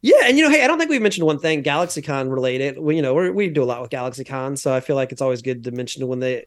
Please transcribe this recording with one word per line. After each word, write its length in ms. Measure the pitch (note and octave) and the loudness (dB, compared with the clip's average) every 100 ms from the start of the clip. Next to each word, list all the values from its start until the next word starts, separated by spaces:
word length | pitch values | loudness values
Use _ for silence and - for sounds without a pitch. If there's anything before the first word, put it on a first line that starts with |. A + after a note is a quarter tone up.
Yeah, 200 | A#3 C5+ | 6 6
and, 140 | B3 C4+ | 6 6
you 60 | |
know, 60 | D#4 | 6
hey, 140 | D4+ | 6
I 20 | C4 | 4
don't 120 | D#4+ | 2
think 100 | D#4+ | 0
we 100 | C#4 | 2
mentioned 280 | G#3 G3 D#3+ | 0 2 0
one 120 | D3 | 0
thing, 240 | D#3+ D#3 | 0 -2
GalaxyCon 720 | C#3+ C#3+ F3 D#3+ C#3+ C#3 C3 | 0 0 -2 -6 -6 -4 -2
related. 460 | C3 B2+ B2+ C#3 C3+ | -2 -2 -2 -4 -4
We, 180 | D#3 D#3+ | -2 0
you 60 | |
know, 100 | C3+ | 2
we're, 200 | C#3 F3+ | 0 0
we 180 | F#3+ G3 | 0 0
do 120 | D3 | 0
a 40 | B2 | 0
lot 160 | A#2+ | -2
with 80 | B2 | -6
GalaxyCon, 640 | C3+ B2+ B2 C3 C3+ C3 C#3 | -6 -6 -8 -10 -6 -6 -4
so 160 | C#3+ | -2
I 80 | C3 | -2
feel 160 | C3 C#3 | 0 -2
like 160 | C3 | -2
it's 80 | B2+ | -2
always 220 | C3+ B2 | -2 -2
good 220 | B2 B2+ | -4 -6
to 80 | A#2+ | -8
mention 360 | B2 B2 - C3 | -8 -8 -6 -6
when 120 | B2+ | -4
they, 260 | B2+ B2 | -4 -4